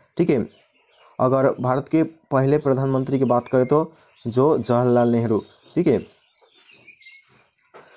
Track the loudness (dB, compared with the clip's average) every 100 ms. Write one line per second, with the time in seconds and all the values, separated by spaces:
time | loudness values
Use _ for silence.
0 | _ -2 0 0 -2 -10 _ _ _ _
1 | _ -2 0 2 0 0 -2 -4 -2 -2
2 | -2 -6 _ -2 2 0 0 -2 0 -2
3 | -2 -2 0 0 0 0 2 0 -2 -8
4 | _ _ -6 0 0 0 0 0 2 2
5 | 2 0 0 -2 -4 -16 -8 -2 0 0
6 | -4 -16 _ _ _ _ -20 -20 -20 -20
7 | -20 -20 _ _ _ _ _ -20 -20